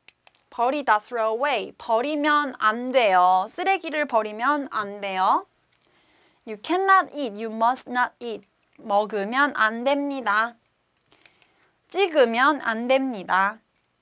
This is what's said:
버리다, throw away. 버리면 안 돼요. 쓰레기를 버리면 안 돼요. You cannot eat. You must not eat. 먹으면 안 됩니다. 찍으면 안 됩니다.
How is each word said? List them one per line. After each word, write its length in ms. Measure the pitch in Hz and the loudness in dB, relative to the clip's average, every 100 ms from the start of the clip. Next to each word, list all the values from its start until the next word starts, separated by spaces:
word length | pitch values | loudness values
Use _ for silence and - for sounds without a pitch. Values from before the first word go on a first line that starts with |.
| - _ _ _ _ | -20 _ _ _ _
버리다, 480 | - 240 294 262 214 | -2 0 0 2 0
throw 380 | - 247 220 220 | 0 -4 -2 0
away. 360 | 285 247 190 - | 0 -2 -4 -10
버리면 800 | - 220 269 302 294 294 285 - | -2 0 0 -2 2 2 0 -2
안 320 | 214 220 254 | -2 -2 0
돼요. 560 | 254 226 185 180 185 202 | 2 4 6 6 4 0
쓰레기를 580 | - 370 392 330 302 294 | -2 0 -2 -2 -4 0
버리면 600 | 233 214 214 247 294 269 | 0 -2 -2 -2 -2 -4
안 280 | - 202 202 | -6 -6 -8
돼요. 460 | 202 190 190 285 392 _ _ _ _ _ _ _ _ _ | -6 0 2 2 -2 _ _ _ _ _ _ _ _ _
You 140 | - 214 | -14 -12
cannot 560 | - 349 392 381 339 294 | -4 0 4 4 2 -4
eat. 240 | 269 202 | -8 -6
You 140 | 226 | -8
must 340 | 220 226 254 - | 0 0 0 -2
not 220 | 247 247 - | -2 -4 -4
eat. 300 | 240 208 - _ _ _ | -10 -10 -14 _ _ _
먹으면 720 | 226 202 214 214 196 247 285 | -2 0 0 -2 -2 0 0
안 300 | - 214 226 | 2 0 0
됩니다. 720 | 240 285 285 277 226 202 233 233 _ _ _ _ _ _ - _ _ _ _ _ _ | 0 0 -2 -4 -2 0 -2 -6 _ _ _ _ _ _ -20 _ _ _ _ _ _
찍으면 760 | 349 392 311 240 233 269 294 | -2 0 4 4 4 2 2
안 260 | - 220 247 | -2 -4 0
됩니다. 720 | 262 269 226 175 185 196 226 _ _ _ _ | 0 0 -6 -2 0 0 -2 _ _ _ _